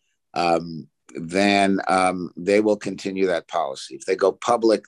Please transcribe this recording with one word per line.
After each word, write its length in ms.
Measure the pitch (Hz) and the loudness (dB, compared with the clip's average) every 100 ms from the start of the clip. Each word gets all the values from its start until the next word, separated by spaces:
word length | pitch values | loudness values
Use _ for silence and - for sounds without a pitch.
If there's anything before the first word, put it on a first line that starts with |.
| _ _ _ | _ _ _
um, 520 | - 85 82 85 80 - _ - | -4 0 0 -2 -12 -14 _ -16
then, 680 | 64 82 90 101 101 98 98 - | -12 -4 0 2 4 2 2 0
um, 420 | 92 92 92 87 - | 2 2 -2 -8 -6
they 240 | 90 101 | 2 4
will 160 | 107 104 | 4 0
continue 500 | 101 95 98 95 95 | -4 -8 -6 -2 0
that 200 | 82 - | 0 -4
policy. 460 | 85 73 67 - | -4 -4 -8 -14
If 100 | 65 | -12
they 120 | - 92 | -6 2
go 160 | 95 | 2
public, 520 | - - 120 113 101 | 0 -2 2 4 2